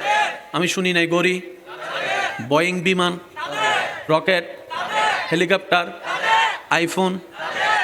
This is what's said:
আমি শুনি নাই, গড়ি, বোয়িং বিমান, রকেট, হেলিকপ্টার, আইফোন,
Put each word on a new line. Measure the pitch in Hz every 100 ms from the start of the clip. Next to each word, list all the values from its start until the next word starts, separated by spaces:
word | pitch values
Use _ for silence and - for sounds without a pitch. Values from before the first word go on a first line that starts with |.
| - 855 831 - -
আমি | 151 175
শুনি | - 180
নাই, | 180 165
গড়ি, | 170 175 180 180 - - - - - - - - -
বোয়িং | 117 147 175 180
বিমান, | 175 185 175 175 - - 320 - - - - - -
রকেট, | 156 - 180 170 - - - - 440 285 277 -
হেলিকপ্টার, | 165 180 190 - 180 175 - - - - - - - -
আইফোন, | 151 170 - 190 185 - - - - - -